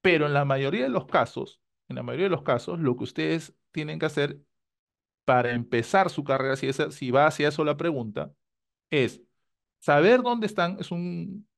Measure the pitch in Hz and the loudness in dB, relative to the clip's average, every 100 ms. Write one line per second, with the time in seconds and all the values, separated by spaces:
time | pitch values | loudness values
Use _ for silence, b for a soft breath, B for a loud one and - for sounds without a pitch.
0 | 190 170 147 143 143 135 135 196 262 220 | 4 4 4 2 2 0 0 -2 -2 -2
1 | - - 117 - - _ _ _ _ 131 | 0 0 0 -4 -10 _ _ _ _ -10
2 | 123 127 190 170 - 123 - 165 147 123 | -8 -4 -2 -2 0 -2 -2 -2 0 0
3 | 123 - 156 165 160 _ _ - 151 160 | -4 -4 -2 -2 -6 _ _ -10 -8 -4
4 | 156 147 143 147 _ _ _ _ _ _ | -4 -2 -4 -4 _ _ _ _ _ _
5 | _ _ - 127 120 120 120 120 113 196 | _ _ 2 2 4 -2 0 -2 2 2
6 | 185 - 143 135 131 135 135 135 151 147 | 2 -2 -2 0 0 -2 -2 -2 -4 -4
7 | 131 131 151 156 147 147 151 143 165 147 | 2 4 4 4 -2 0 -2 0 -2 -4
8 | 113 104 - _ _ _ _ _ _ 151 | -6 -8 -10 _ _ _ _ _ _ 0
9 | 117 - _ _ _ _ _ _ - 143 | 0 -2 _ _ _ _ _ _ 2 4
10 | 175 254 247 240 214 208 175 190 175 175 | 6 4 2 -2 -2 -2 -4 -4 -8 -6
11 | 175 175 175 196 - | -6 -8 -10 -12 -18